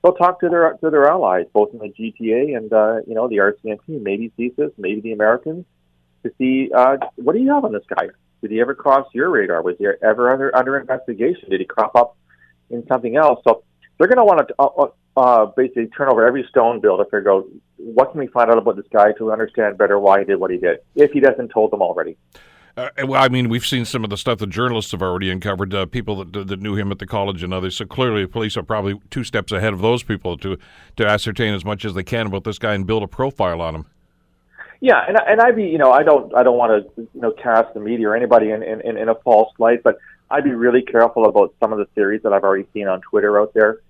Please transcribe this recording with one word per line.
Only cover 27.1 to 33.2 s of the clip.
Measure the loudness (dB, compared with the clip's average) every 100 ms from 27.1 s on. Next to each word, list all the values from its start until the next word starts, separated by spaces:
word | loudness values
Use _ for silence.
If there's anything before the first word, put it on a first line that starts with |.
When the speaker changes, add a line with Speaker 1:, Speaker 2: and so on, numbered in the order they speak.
| -6 -4 -6
Speaker 2:
and | -6
others. | -6 -6 -8
So | -10
clearly, | -4 -2 -2
the | -4
police | -6 -6 -8
are |
probably | -6 -4 -4 -6 _
two | -10 -6
steps | -6 -4
ahead | -4 -2
of | -2
those | -2 -2
people | -4 -8 -6 -8
to, | -8 -10 _ _ _ -4
to | 0
ascertain | 0 -2 -4 -4
as | -4 -6
much | -8
as | -8 -8
they |
can | -6 -6 -4
about | -6 -8
this | -6
guy | -4
and | -4 -2
build | -4
a | -4
profile | -4